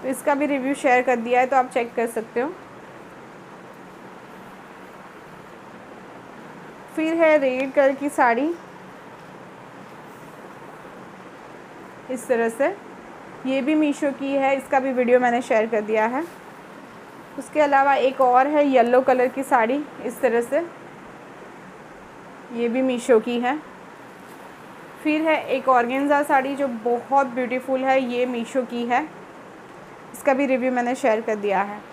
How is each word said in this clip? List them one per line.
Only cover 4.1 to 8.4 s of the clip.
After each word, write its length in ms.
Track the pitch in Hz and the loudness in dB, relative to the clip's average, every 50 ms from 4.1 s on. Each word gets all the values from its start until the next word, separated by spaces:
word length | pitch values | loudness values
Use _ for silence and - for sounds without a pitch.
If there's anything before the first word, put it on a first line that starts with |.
| - - - - - - - - - - - - - - - - - - - - - - - - - - - - - - - - - - - - - - - - - - - - - - - - - - - - - - - - - | -20 -20 -20 -20 -20 -20 -18 -20 -20 -20 -20 -20 -20 -20 -20 -20 -20 -20 -20 -20 -20 -20 -20 -20 -20 -18 -18 -18 -20 -20 -20 -20 -20 -18 -18 -18 -18 -18 -18 -18 -18 -18 -18 -18 -18 -18 -18 -18 -18 -18 -18 -18 -18 -18 -18 -10 -4
फिर 180 | - 311 320 330 | -2 0 0 4
है 240 | 330 330 311 311 302 | 4 6 6 6 6
रेड 360 | 277 262 254 254 269 269 262 | 6 4 2 0 -2 0 2
कलर 180 | 294 277 269 | 4 4 4
की 180 | 277 277 277 294 | 4 2 -4 -4
साड़ी 440 | 277 - 269 240 233 233 | 2 4 4 4 4 2